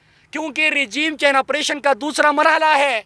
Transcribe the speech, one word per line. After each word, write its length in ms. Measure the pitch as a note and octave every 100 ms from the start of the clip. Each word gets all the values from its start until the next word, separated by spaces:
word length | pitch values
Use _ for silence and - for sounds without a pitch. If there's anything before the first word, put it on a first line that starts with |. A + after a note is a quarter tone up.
| _ _ _
क्योंकि 360 | D4+ D#4 C4+ D#4
रिजीम 440 | D4 B3+ A3+ D#4+ D4+
चेंज 200 | C#4+ C4+
ऑपरेशन 420 | C4+ C#4+ C#4+ D4+
का 120 | C#4 A3+
दूसरा 340 | D4 D4 D4+
मरहला 420 | D4 D#4 D#4 D#4
है। 300 | D4 C#4 A3+